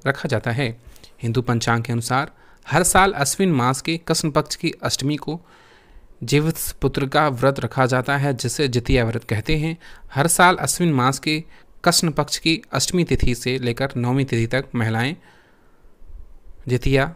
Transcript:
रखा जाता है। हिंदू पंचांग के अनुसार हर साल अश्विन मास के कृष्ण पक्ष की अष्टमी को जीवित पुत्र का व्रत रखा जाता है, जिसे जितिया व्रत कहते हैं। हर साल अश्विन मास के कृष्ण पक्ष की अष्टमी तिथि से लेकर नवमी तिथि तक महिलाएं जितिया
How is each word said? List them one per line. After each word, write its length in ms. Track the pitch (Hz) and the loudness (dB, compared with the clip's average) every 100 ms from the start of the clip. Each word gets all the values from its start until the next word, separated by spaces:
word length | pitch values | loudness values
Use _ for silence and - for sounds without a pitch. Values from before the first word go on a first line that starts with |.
| 135 | -4
रखा 200 | - - | -2 -2
जाता 220 | 113 123 | -2 -2
है। 140 | 117 123 113 - - - - | -2 -4 -6 -16 -20 -20 -8
हिंदू 200 | 117 123 | -2 -2
पंचांग 420 | 123 117 120 117 | 0 0 2 0
के 80 | 117 | 0
अनुसार 380 | 117 - 131 151 - - - - | -4 0 -2 -2 -10 -20 -20 -2
हर 160 | 151 | 2
साल 280 | 180 185 196 | 4 4 4
अश्विन 380 | 180 139 - 190 | 2 -2 0 2
मास 300 | 139 123 139 | 2 2 0
के 140 | - 165 | -4 -4
कृष्ण 340 | - 165 160 | -2 -2 0
पक्ष 240 | 151 147 - | -2 -2 -4
की 160 | 165 - | -6 -4
अष्टमी 320 | 131 - 135 147 | -6 -4 -2 -4
को 220 | - 165 - - - - - - - - | -6 -10 -12 -20 -20 -20 -20 -20 -20 -12
जीवित 320 | 120 143 160 160 - - | 0 2 2 -2 -8 -2
पुत्र 260 | 139 - 135 | -2 0 0
का 200 | 147 151 | 2 2
व्रत 300 | 123 135 139 | 2 2 2
रखा 260 | 117 - 127 | -2 0 2
जाता 320 | 127 127 139 | 2 0 0
है, 160 | 143 | 0
जिसे 340 | 123 120 - 143 | -2 -4 -2 0
जितिया 380 | 120 - 127 117 | 0 2 2 2
व्रत 180 | 113 | -2
कहते 340 | - 104 - 156 | -4 -4 0 0
हैं। 200 | 160 165 - - - | -2 -6 -14 -20 -6
हर 140 | 131 165 | 0 2
साल 280 | - 180 185 | 6 6 4
अश्विन 360 | 143 - 175 | -2 0 2
मास 260 | 135 127 135 | 4 2 0
के 200 | 156 156 - - - - | -2 -4 -6 -18 -20 -2
कृष्ण 280 | 175 165 170 | 0 2 2
पक्ष 260 | 151 143 - | 0 -2 -2
की 240 | 160 160 - | 0 0 -2
अष्टमी 300 | 135 - 180 | -2 0 0
तिथि 320 | 165 127 - 120 | 0 2 2 2
से 220 | 123 131 | -2 -2
लेकर 340 | 123 117 135 123 | -2 -2 -4 -2
नवमी 260 | 120 135 135 | 0 0 0
तिथि 220 | 117 113 | 0 0
तक 180 | 131 139 120 | -2 -2 -2
महिलाएं 400 | 110 113 127 180 - - _ _ _ - - - - - - - - - 123 | 0 0 -2 -6 -14 -20 _ _ _ -20 -20 -20 -18 -16 -16 -20 -20 -14 -4
जितिया 460 | 123 - 131 151 | 0 2 2 2